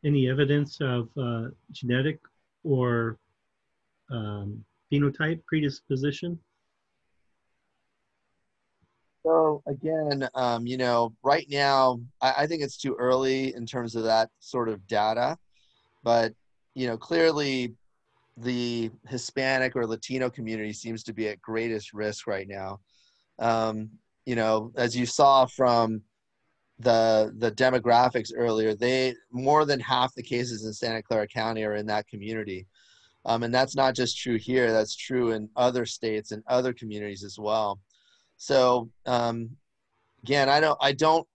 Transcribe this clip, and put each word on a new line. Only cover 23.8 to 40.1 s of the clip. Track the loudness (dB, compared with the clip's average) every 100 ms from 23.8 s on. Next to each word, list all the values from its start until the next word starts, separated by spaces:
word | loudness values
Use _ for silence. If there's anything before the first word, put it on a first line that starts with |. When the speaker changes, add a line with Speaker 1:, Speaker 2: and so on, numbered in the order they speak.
| -10 -14 _ _ -6
Speaker 2:
you | -2
know, | 2 0 -2 -2
as | -2 0
you | -2
saw | 4 6 6 4
from | 2 4 4 2 -2 _ _ _ _ _ _ _ _
the, | 2 4 6 4 2 0
the | -4
demographics | 2 2 2 4 6 6 2 -4 -2
earlier, | 0 2 0 0
they, | 0 2 0 -2 _
more | -4 2 4 4
than | 0
half | 0 0 0
the | -4
cases | -4 -4 -2 -6 -8
in |
Santa | -6 -4 -4
Clara | -2 -2 -2
County | -2 -4 -2
are | -4 -4
in | -2
that | -4 -4
community. | -12 -8 -8 -6 -10 -12 _ _ _ _ _ -2
Um, | -2
and | 0
that's | 2 2 2
not | 0 2
just | -2 -2
true | -2 -4
here, | 0 2 4
that's | 2 0 -4
true | -4 -2 0
in | -2 -6 0
other | 2 2 -4
states | -6 -4 -4 -6
and | -12 -2
other | 0 0
communities | -6 -10 -8 -8 -10
as | -14 -8
well. | -2 0 0 -4 _ _ _ _ _ _
So, | 0 4 4 4 -2 _ -2
um, | 0 0 -2 -8 -12 _ _ _ _ _